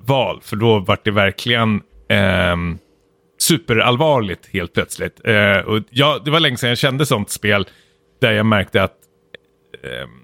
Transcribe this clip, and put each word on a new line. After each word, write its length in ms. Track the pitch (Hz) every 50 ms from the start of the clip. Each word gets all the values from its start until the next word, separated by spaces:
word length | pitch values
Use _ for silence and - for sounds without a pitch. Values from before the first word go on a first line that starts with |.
| -
val, 340 | 117 139 135 117 92 78 69
för 140 | - - -
då 220 | 104 113 117 110 104
var 200 | 92 98 101 - -
det 60 | 110
verkligen, 720 | 101 104 98 98 101 - - 120 120 117 113 110 107 101 - _ _ - - -
ehm, 680 | 107 104 101 95 92 90 90 90 90 87 87 87 85 87 _ _ _ _ _ _ _ _ _ _ _ -
superallvarligt 1040 | - - 170 - - - 120 110 98 117 123 123 160 156 147 127 110 95 85 - _ -
helt 200 | - 95 87 85
plötsligt. 480 | - 107 92 - - - 92 90 - _ -
Eh, 300 | - 110 104 104 101 101 98
och 240 | 87 - 107 110 104 -
ja, 300 | - 127 143 151 147 117 101
det 60 | 147
var 100 | 147 165
länge 160 | 165 143 123
sedan 120 | 110 - 120
jag 100 | 120 -
kände 280 | - 143 127 135 156
sånt 240 | - 131 107 101 -
spel 380 | - - - 104 104 101 95 - - _ _ _ _ _ _ _ _ -
där 120 | - 117
jag 140 | 110 104 107
märkte 360 | 113 110 101 92 - - 104
att, 120 | 95 87 - _ _ _ _ _ _ _ - - _ _ _ _ _ _ - 62 64
ehm, 260 | 67 62 60 65 60 60 65